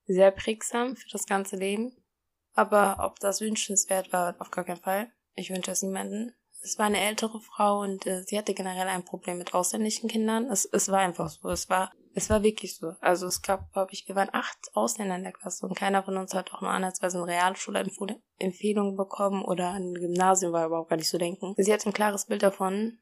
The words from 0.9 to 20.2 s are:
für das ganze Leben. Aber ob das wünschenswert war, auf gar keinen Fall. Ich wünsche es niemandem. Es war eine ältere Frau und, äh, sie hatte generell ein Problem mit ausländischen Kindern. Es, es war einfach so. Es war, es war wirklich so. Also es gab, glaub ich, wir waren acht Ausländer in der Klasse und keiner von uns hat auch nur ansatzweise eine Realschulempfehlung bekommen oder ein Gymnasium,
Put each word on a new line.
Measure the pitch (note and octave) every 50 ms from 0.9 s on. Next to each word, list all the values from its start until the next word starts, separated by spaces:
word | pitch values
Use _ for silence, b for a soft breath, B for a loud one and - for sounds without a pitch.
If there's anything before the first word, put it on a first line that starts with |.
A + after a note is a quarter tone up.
| A3+
für | - - -
das | - G3+ -
ganze | - G3+ G3 G3 - G3+
Leben. | F#3 F#3+ G3 G3+ G#3+ A#3 B3+ - _ _ _ _ _ _ _ _ _ _ _ -
Aber | A3 G#3+ G#3 G#3 G#3 G3+ G3 F#3+ G3
ob | G3 G3 - -
das | G3+ G3 F#3+ -
wünschenswert | A3 A3 G#3+ - - - G3 F#3+ - - F#3+ F#3+ F#3 -
war, | - F3+ F3 F3 F3+ -
auf | G3 -
gar | - - -
keinen | - F3 E3+
Fall. | - F#3+ F#3+ G3+ A3+ A#3 _ _ _ _ -
Ich | G3 F3+ -
wünsche | F#3 F#3 F3 G3
es | F#3 -
niemandem. | G3 F#3+ F#3+ G3+ G3+ G3 G3 G#3+ A#3 A#3+ _ _ _ _ _ -
Es | - - - -
war | G#3+
eine | G#3 G#3 F#3
ältere | F#3+ G#3+ G#3+ - A3+ A3 A3+ A3
Frau | - - - - G#3 G#3 G3+ G3+
und, | G3+ G3 G3 F#3+ -
äh, | - F#3 F#3
sie | F#3+ - G#3 G#3
hatte | G#3+ - G3
generell | G3+ F#3 F#3 F#3 F#3 F#3 F#3+
ein | F#3+ F3+ F3+
Problem | - - F#3 - F#3 F3
mit | F3 F3 -
ausländischen | - F#3 F3+ - - A3 G#3+ G#3+ - - A3+ A3
Kindern. | - A3+ A3 A3 A3+ A3+ A#3
Es, | C#4 G3 - -
es | - - E3+ - G3
war | F#3+ G3
einfach | F#3+ F3 E3+ - E3+ D3+
so. | - - - F#3
Es | F3+ - - -
war, | F#3 F#3 F#3+ F#3 - _ _ _ -
es | F#3+ - -
war | G#3+ G#3+
wirklich | G3+ G#3+ G#3+ - - F3+ -
so. | - E3 D#3+ - -
Also | - E3+ F3+ F#3 F3+
es | F3+ - -
gab, | - - G3 F#3+ - -
glaub | - G3 F#3+ -
ich, | G3+ - - -
wir | F#3+
waren | G3 G3 -
acht | - F#3+ F#3+ - - _ - -
Ausländer | - G#3+ A3 A#3+ - - G#3 F#3+ F3+
in | F3+ F#3+
der | F#3
Klasse | - - - F3+ - - -
und | F#3+ -
keiner | - G3 G3 G3 G3
von | F#3+ G3 F#3+
uns | F#3+ F#3 -
hat | F#3+ F#3 F3 - -
auch | -
nur | F#3 F3+
ansatzweise | F3 F#3 F#3+ F#3 F#3 - F#3+ F3+ F#3 F3
eine | E3+
Realschulempfehlung | F3 F3 F3 F3+ F#3 F#3+ - - - G3+ F#3+ G3 G3 - - G3+ G3 - - _ _ _ - F#3 F#3+ F#3 - G#3 G#3+ G3+ G#3 G3+ G3 G3
bekommen | G3 F#3+ G3 - - G3+ G3 G3 F#3+ -
oder | - F3+ F3+ F3+ F3
ein | G3 G3 F3+ F3+
Gymnasium, | F3+ F3 F3 F3 F3 F3+